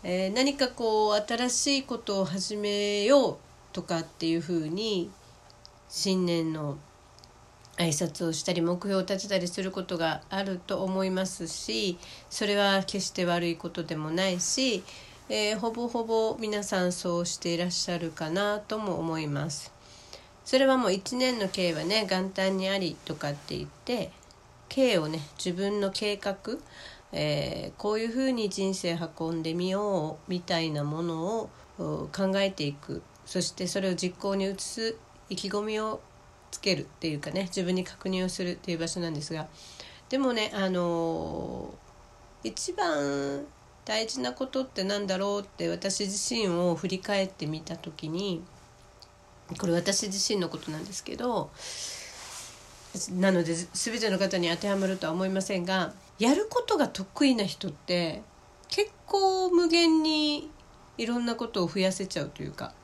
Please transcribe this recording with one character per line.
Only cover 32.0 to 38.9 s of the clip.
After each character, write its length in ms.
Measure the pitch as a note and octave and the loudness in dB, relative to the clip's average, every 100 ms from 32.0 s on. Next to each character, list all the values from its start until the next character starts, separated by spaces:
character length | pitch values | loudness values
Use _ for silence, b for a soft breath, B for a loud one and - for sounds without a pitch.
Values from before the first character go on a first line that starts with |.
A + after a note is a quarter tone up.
| D3+ E3+ | -6 0
考 160 | F#3+ G3 | 2 4
え 160 | G3 | 2
て 120 | F#3+ | 0
い 100 | C#3+ | -4
く。 280 | C#3+ - - - - - | -4 -8 -8 -10 -20 -6
そ 160 | F#3 | -2
し 100 | F3+ | -2
て 160 | - F3+ | -2 -2
そ 140 | G3+ | 0
れ 80 | F#3+ | 0
を 60 | F3+ | 0
実 220 | F3+ F3+ | -2 -2
行 160 | G3+ G3 | -2 0
に 100 | F#3+ | 0
移 100 | F#3+ | -2
す 360 | - - A3+ A3+ - - - | -6 -4 -4 -6 -14 -20 -10
意 60 | - | -6
気 140 | G3+ | -2
込 120 | G#3 | -2
み 160 | G#3+ G#3+ | 0 -2
を 200 | A3 - - - - - - | -2 -4 -10 -20 -20 -20 -16
つ 100 | - | -4
け 140 | - E3 | 0 0
る 80 | |
っ 20 | - | -2
て 220 | - E3 | -6 -4
い 80 | D3 | -4
う 40 | |
か 120 | D3+ | -4
ね、 120 | E3 | -2
自 200 | F#3 G3 | -2 -2
分 120 | F3 F#3 | 0 0
に 80 | |
確 260 | F3+ - F#3+ | 0 -6 -4
認 160 | F#3 F#3 | 0 -2
を 40 | |
す 140 | - | -2
る 80 | F3+ | -4
っ 40 | F3 | -4
て 160 | - | -4
い 40 | E3 | -2
う 20 | |
場 100 | |
所 120 | E3 | -2